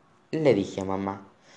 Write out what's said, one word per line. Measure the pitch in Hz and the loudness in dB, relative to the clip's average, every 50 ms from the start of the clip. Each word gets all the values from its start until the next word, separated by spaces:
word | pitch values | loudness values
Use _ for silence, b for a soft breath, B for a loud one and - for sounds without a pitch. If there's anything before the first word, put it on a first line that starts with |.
| _ _ _ _ _ - | _ _ _ _ _ -6
le | - 160 - 143 110 | -4 2 4 4 4
dije | 101 95 - - 98 | 4 2 -2 -4 -6
a | 95 | -4
mamá, | 95 95 95 98 98 98 98 - - b b b b b | -4 -4 -4 -4 -4 -6 -8 -12 -20 b b b b b